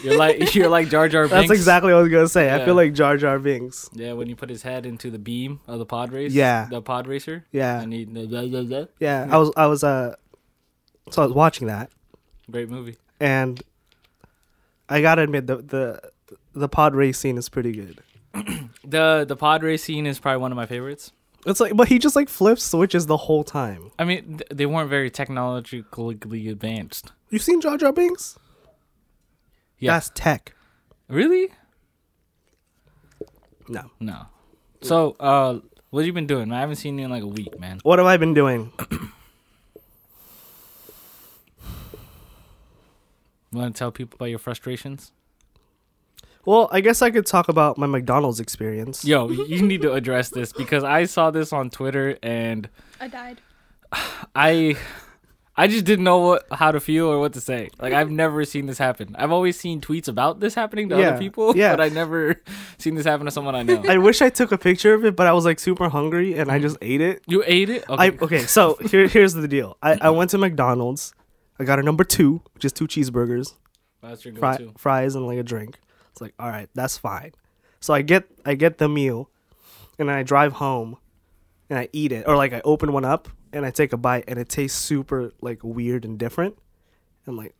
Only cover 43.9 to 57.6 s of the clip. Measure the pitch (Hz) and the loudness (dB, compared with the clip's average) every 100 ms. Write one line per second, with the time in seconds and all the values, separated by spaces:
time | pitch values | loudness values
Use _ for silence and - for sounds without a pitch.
43.9 | - 117 - 120 117 - 123 127 127 135 | -10 -14 -12 -10 -10 -10 -12 -10 -12 -12
44.9 | 139 - _ _ _ _ _ _ _ _ | -16 -20 _ _ _ _ _ _ _ _
45.9 | _ _ _ _ _ - 220 220 190 208 | _ _ _ _ _ 4 4 4 4 2
46.9 | 226 240 226 - 180 175 160 151 131 143 | 4 2 2 2 2 2 4 2 2 -2
47.9 | 135 123 131 139 113 113 - 110 107 117 | -2 0 0 0 -2 -8 -8 -8 -8 -10
48.9 | 131 147 147 117 123 147 180 202 190 147 | -6 0 2 0 -4 -4 0 0 2 0
49.9 | 131 123 127 123 127 120 - 127 147 139 | -2 -2 -2 -2 -6 -8 -8 -4 -2 2
50.9 | 151 170 - 160 156 156 147 127 - 135 | 2 2 2 2 0 -4 -4 -6 -6 -4
51.9 | 139 135 - 117 117 113 110 107 _ _ | -2 -2 -4 -6 -4 -4 -6 -10 _ _
52.9 | - 262 247 247 247 _ _ _ _ _ | -16 -14 -14 -18 -20 _ _ _ _ _
53.9 | - - - - 135 156 165 160 143 - | -10 -10 -12 -6 2 2 4 0 -2 -8
54.9 | - - _ _ _ _ - 190 220 180 | -18 -20 _ _ _ _ 0 2 2 2
55.9 | 208 185 180 175 180 - - 156 151 - | 2 4 4 4 2 0 0 2 2 0
56.9 | 156 165 147 147 127 - 123 | 0 0 0 -2 -6 -8 -8